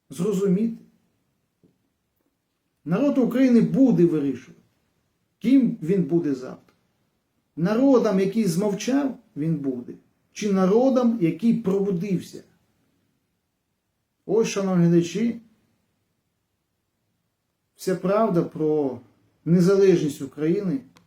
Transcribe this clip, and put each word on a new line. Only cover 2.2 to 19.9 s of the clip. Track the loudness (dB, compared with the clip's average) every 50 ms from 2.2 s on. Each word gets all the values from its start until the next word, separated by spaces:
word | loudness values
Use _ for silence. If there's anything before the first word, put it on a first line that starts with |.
| _ _ _ _ _ _ _ _ _ _ _ _ _
Народ | -4 -2 0 0 0 2
України | 2 0 0 2 2 4 4 4 4
буде | 4 2 2 4 4 4 4 4 4
вирішувати, | 2 2 0 -2 -4 -6 -8 -12 -20 -20 _ _ _ _ _ _ _ _ _ _ _ _ _ _ _ _ _
ким | 0 2 4 4 4 2 -2 -4
він | -4 -2 0 0 0
буде | 0 0 0 0 -2 -4
завтра. | -6 -8 -12 -16 -18 _ _ _ _ _ _ _ _ _ _ _ _ _ _ _ _ _ _ _
Народом, | -4 -2 -2 0 2 4 4 4 4 4 2 0 0
який | 0 0 0 0 0
змовчав, | 0 0 -2 -2 -2 -4 -4 -4 -2 -2 -2 -2 -4 -6 -10 _ _ -10
він | -6 -4 -4 -4
буде. | -4 -4 -6 -6 -8 -10 -14 -18 -20 _ _ _ _ _ _
Чи | _ -8 -4 -2 0
народом, | 0 2 2 2 4 4 2 2 2 2 0 0 0
який | 0 -2 -2 0 0 0 0
пробудився. | 0 0 -2 -2 -2 -2 -2 -4 -4 -4 -4 -4 -4 -6 -8 -16 -20 -20 _ _ _ _ _ _ _ _ _ _ _ _ _ _ _ _ _ _ _ _ _ _ _ _ _ _ _ _ _ _ _ _ _ _ _ _ -2
Ось, | 0 0 0
шановні | 0 -2 -4 -2 0 2 2 2
глядачі, | 4 4 2 0 0 -2 -4 -4 -4 -4 -6 -12 _ _ _ _ _ _ _ _ _ _ _ _ _ _ _ _ _ _ _ _ _ _ _ _ _ _ _ _ _ _ _ _ _ _ _ _ _ _ _ _ _ _ _ _ _ _
вся | -10 -6 -4 -4
правда | -2 -2 -2 0 0 0 0 0 0 -2
про | -2 -4 -4 -2 -2 0 0 -2 -4 -6 -10 -16 _ _ _ _ _ _ _ -2
незалежність | 0 2 4 4 4 4 4 4 4